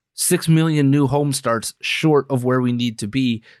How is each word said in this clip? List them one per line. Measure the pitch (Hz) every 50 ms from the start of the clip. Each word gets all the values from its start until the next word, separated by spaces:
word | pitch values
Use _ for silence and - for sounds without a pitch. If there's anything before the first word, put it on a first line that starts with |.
| _ _ _
Six | - - - 170 175 - 160
million | 160 160 160 165 156 151 143 135
new | 139 147 143
home | 135 143 147 147 147 135
starts | 135 - 120 117 113 107 - - _
short | - - - - - 160 151 143 139 -
of | 139 127 123
where | 127 127 127
we | 127 123 123
need | 120 120 120 110 -
to | 113
be | 101 104 135 131 123 117 110 - - - _